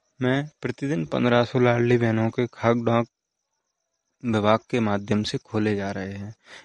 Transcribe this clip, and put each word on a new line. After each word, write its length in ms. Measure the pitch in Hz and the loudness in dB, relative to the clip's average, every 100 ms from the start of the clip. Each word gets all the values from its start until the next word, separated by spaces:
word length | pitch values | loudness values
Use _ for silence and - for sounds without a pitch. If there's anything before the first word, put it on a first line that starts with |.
| _ - | _ -4
में 260 | 127 135 151 - | 0 0 -2 -8
प्रतिदिन 420 | 123 120 139 165 151 | -10 -6 -6 -4 -4
पन्द्रह 380 | 131 123 120 | -2 2 2
सौ 140 | 120 131 | 2 2
लाडली 400 | 123 120 120 120 | 2 2 2 2
बहनों 320 | 117 110 110 | 2 0 0
के 160 | - 120 | -2 -6
खाते 340 | - 117 120 | -2 0 2
डाक 260 | 117 117 117 _ _ _ _ _ _ _ _ _ _ _ | 2 0 0 _ _ _ _ _ _ _ _ _ _ _
विभाग 340 | 127 110 104 110 - | -4 0 2 2 0
के 100 | 127 | -2
माध्यम 420 | 107 101 101 104 | 0 -2 0 -2
से 160 | 107 135 | -2 -6
खोले 380 | - 110 107 101 | -6 -2 -2 -2
जा 140 | 98 | -4
रहे 220 | 101 95 | -8 -8
हैं। 220 | 98 101 113 _ - | -10 -12 -16 _ -20